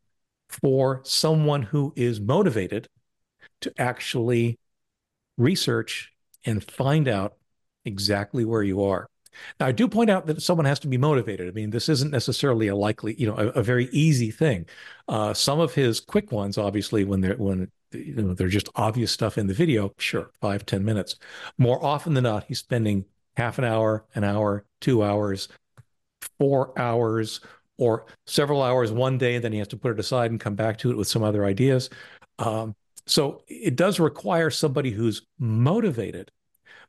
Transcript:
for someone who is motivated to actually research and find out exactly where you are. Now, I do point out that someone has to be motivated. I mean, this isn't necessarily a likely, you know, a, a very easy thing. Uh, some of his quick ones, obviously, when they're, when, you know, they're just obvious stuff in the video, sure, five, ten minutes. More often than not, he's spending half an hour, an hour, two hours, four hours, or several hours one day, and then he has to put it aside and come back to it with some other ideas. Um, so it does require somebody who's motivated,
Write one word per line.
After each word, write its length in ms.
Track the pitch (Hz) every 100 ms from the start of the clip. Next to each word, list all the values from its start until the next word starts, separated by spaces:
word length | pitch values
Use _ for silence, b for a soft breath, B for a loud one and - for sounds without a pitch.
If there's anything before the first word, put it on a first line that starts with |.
| _ _ _ _ -
for 540 | - 139 131 131 131
someone 600 | - - 156 160 151 143
who 300 | 117 151 139 -
is 260 | 120 113
motivated 680 | 101 151 196 110 90 101 - _ _ _ _ _ B -
to 120 | - -
actually 800 | 123 120 - 131 117 120 117 117 _ _ _ _ _ _ _ -
research 760 | 127 190 - 117 110 - - _ _ _ -
and 180 | 107
find 440 | - - 131 156 135
out 300 | 101 98 _ _ _ _ _ -
exactly 600 | 98 98 101 104 127 110
where 180 | 113
you 200 | 101 95
are. 240 | 98 92 - _ _ B B B
Now, 80 | 135
I 40 |
do 160 | 127 226
point 220 | 208 233
out 180 | 190 160
that 140 | 160
someone 220 | - 175 143
has 140 | 143
to 60 | 147
be 100 | 127
motivated. 500 | 143 139 113 98 90
I 40 |
mean, 200 | 101 107
this 180 | 117 -
isn't 220 | 147 147
necessarily 560 | 139 - 123 143 117 107
a 80 | 101
likely, 400 | 101 107 107 113
you 100 | 110
know, 100 | 104
a, 120 | 107
a 160 | -
very 220 | 107 123 127
easy 380 | 143 160 135 117
thing. 360 | - 160 101 82 B B B -
Uh, 260 | 110 107
some 260 | 107 - 147
of 140 | 170
his 260 | - 131 113
quick 320 | - 208 208
ones, 260 | 107 101 98
obviously, 460 | 101 104 101 113
when 180 | 98 98
they're, 160 | 92 101
when, 340 | 98 92 92 _ _
you 220 | - - 139
know, 180 | 101
they're 140 | 90 92
just 220 | 101 - -
obvious 360 | 110 113 110
stuff 260 | - 110 104
in 100 | 101
the 60 |
video, 400 | 95 170 113 98 -
sure, 320 | - 101 - -
five, 240 | 107 101 -
ten 200 | 98 101
minutes. 300 | 107 90 - B B B -
More 260 | 120 127
often 300 | 147 147 170
than 120 | 139 123
not, 180 | 107
he's 160 | - 123
spending 460 | - 123 107 101 95 _ _ -
half 200 | 120 110
an 60 |
hour, 420 | 123 113 110 107 -
an 100 | -
hour, 420 | 101 104 104 101 - -
two 200 | - 123
hours, 460 | 104 104 104 95 - B _ _ - _ _ - - -
four 400 | 139 139 135 -
hours, 640 | 123 117 117 113 110 - B B B -
or 260 | 120 110 - B -
several 340 | - 143 143
hours 300 | 127 127 117
one 260 | 110 131 131
day, 160 | 127 120
and 80 |
then 80 | 117
he 60 | 107
has 100 | 104
to 80 | 110
put 160 | 127
it 60 | 110
aside 300 | 104 127 117
and 100 | 113
come 160 | 107 101
back 220 | 110 110
to 140 | 123
it 60 | 120
with 100 | 98
some 160 | 117
other 200 | 107 104
ideas. 460 | 101 98 131 131 123 B B B B -
Um, 380 | - 110 113 107 _ - -
so 360 | - 143 - -
it 280 | - 220 123
does 240 | 180 196
require 500 | 156 - 202 175 160
somebody 420 | - 156 135 131
who's 320 | 104 113 104 - -
motivated, 920 | 117 110 127 208 226 117 95 87 95 _ _ _ _ B